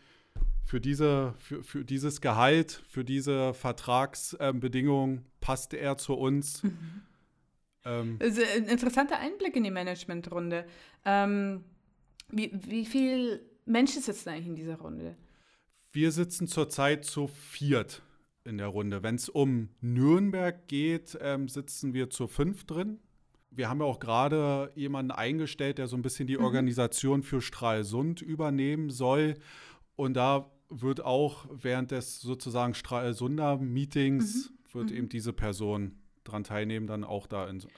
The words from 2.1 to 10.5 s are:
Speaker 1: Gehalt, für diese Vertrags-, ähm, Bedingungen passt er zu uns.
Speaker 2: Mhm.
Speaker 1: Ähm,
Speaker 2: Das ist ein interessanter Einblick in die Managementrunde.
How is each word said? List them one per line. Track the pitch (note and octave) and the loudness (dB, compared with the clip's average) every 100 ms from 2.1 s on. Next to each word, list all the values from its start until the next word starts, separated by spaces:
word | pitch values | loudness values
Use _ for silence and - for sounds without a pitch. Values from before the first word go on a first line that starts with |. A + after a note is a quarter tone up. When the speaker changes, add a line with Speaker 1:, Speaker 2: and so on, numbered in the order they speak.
| D3 | 0
Speaker 1:
Gehalt, | C3+ A2 C3 D#3+ D#3+ - - | 2 6 8 6 4 -4 -10
für | C3 | -6
diese | C3 C3+ C3+ C3+ C3 | -2 -2 0 2 0
Vertrags-, | B2 B2+ A#2+ - B2 C3+ - - - | 0 -4 -4 2 2 2 -4 -8 -2
ähm, | C#3 B2+ | 0 0
Bedingungen | B2 B2+ C#3+ C#3 C3+ C3 B2+ - | 0 2 4 4 2 -2 -6 -6
passt | - C3 - | -2 -2 -4
er | - C#3 C#3 | -4 -2 -2
zu | - | -2
uns. | B2+ C3 C#3+ C#3+ - | 0 2 2 0 -2
Speaker 2:
Mhm. | G3+ E3+ E3 F#3+ - _ _ _ _ _ _ _ | -2 -2 -10 -14 -18 _ _ _ _ _ _ _
Speaker 1:
Ähm, | B2 A#2+ A#2 A2 | -6 -4 -2 0
Speaker 2:
Das | A#3 A3 | 2 2
ist | A3 G#3+ | 2 2
ein | G#3+ | 2
interessanter | A#3+ B3 C4+ C#4+ E4 | 2 2 2 2 0
Einblick | C#4+ G4+ F#4+ C4 | -2 -4 0 0
in | |
die | A3+ | 0
Managementrunde. | F#3 F3+ F3+ - E3+ E3+ F3 E3+ | 0 -4 -6 -6 -6 -4 -4 -2